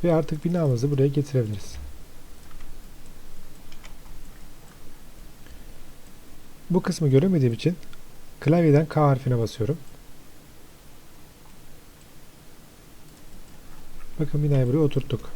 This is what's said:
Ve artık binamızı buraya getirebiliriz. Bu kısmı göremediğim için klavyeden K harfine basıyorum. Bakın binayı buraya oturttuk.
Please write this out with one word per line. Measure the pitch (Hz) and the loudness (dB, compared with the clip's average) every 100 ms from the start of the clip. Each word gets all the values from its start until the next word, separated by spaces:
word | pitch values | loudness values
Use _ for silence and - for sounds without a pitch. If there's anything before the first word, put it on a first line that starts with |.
Ve | 175 | 6
artık | 160 156 151 | 4 4 0
binamızı | 170 180 156 123 139 | 0 2 4 4 4
buraya | 143 139 | 6 4
getirebiliriz. | 139 139 131 110 104 - - - - - - - - - - - - - - - - - - - - - - - - - - - - - - - - - - - - - - - - - - - - - - - - - - - | 4 2 2 2 -2 -4 -6 -8 -10 -10 -12 -10 -12 -8 -6 -4 -4 -8 -12 -10 -10 -6 -4 -6 -8 -6 -8 -8 -10 -8 -8 -8 -10 -12 -12 -14 -10 -8 -8 -10 -12 -14 -14 -14 -14 -12 -10 -10 -10 -14 -14 -12 -12 -12 -14 2
Bu | 180 | 2
kısmı | - 170 151 | 2 2 6
göremediğim | 131 185 180 127 | 6 8 6 4
için | 113 156 180 - - - - - - | 4 0 0 -6 -8 -10 -12 -12 -2
klavyeden | 139 165 165 143 160 | 4 6 8 8 6
K | 156 | 4
harfine | 147 131 131 123 | 6 6 4 2
basıyorum. | 113 - 107 160 - - - - - - - - - - - - - - - - - - - - - - - - - - - - - - - - - - - - - - - - - - - - | 2 0 -2 -2 -4 -14 -14 -14 -14 -18 -18 -18 -18 -20 -18 -18 -16 -16 -18 -18 -18 -16 -14 -14 -16 -20 -18 -18 -18 -18 -18 -18 -18 -20 -20 -18 -18 -16 -12 -12 -12 -14 -12 -10 -6 -4 -4 -2
Bakın | 151 147 | 0 2
binayı | 147 143 127 | 4 4 6
buraya | 143 | 6
oturttuk. | 151 131 - 120 - | 4 4 0 -4 -4